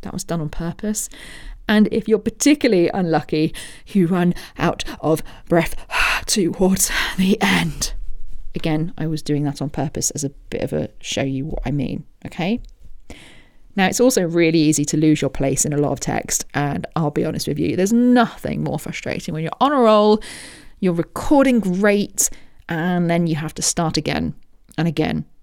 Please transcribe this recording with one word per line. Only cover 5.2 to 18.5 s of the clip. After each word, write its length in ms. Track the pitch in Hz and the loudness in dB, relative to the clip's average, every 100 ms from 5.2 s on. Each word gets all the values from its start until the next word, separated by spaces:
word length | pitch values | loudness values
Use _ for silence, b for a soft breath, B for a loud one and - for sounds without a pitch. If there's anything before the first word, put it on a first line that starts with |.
| - B - | -2 B 0
breath 280 | 165 160 - - | 0 2 -4 -4
<sighs> 380 | - - - - | -2 0 0 -2
towards 640 | - 165 - 185 190 - B B - | 0 0 2 2 4 0 B B 0
the 240 | 185 208 | 2 2
end. 540 | 196 185 165 143 - - - - - - - - | 2 2 0 -4 -4 -4 -2 -2 -2 -2 -4 -4
Again, 360 | 165 156 160 - | -2 0 -2 -4
I 80 | 160 | -4
was 160 | 151 | -4
doing 220 | - 147 | -2 -2
that 180 | 147 135 | -2 -4
on 80 | 143 | -6
purpose 400 | - 139 - - | -4 -6 -4 -6
as 140 | 143 | -4
a 60 | 143 - - | -8 -8 -10
bit 120 | - | -8
of 100 | - | -4
a 180 | 151 - - | -4 -6 -10
show 220 | - - | -8 -4
you 240 | 135 135 151 | -4 -4 -6
what 160 | - | -6
I 60 | - | -4
mean, 340 | 143 135 - - _ - | -2 -4 -6 -12 _ -16
okay? 340 | - 180 240 - - - - - B B B B B B - | -6 -4 -4 -6 -18 -16 -16 -14 B B B B B B 0
Now, 100 | 190 | 2
it's 140 | - | 4
also 220 | 247 240 175 | 4 4 2
really 320 | 170 165 165 | 4 4 6
easy 260 | 151 147 147 | 4 4 2
to 100 | 160 | 2
lose 260 | 151 151 | 2 2
your 80 | 139 | 0
place 340 | - 139 135 | -2 -2 0
in 80 | - | -2
a 60 | 147 | 0
lot 140 | 147 | 0
of 80 | 139 | -2
text, 440 | - - - - - | -2 -4 -4 -6 -4
and 320 | - 143 143 - - | -4 -2 -4 -4 -2
I'll 140 | 151 | 0
be 140 | 147 | 0
honest 220 | 160 - - | -2 -4 -4
with 120 | 147 | -2
you, 180 | 151 - | -2 0
there's 160 | 190 | 2
nothing 720 | 233 247 247 226 - - | 4 6 6 4 0 -6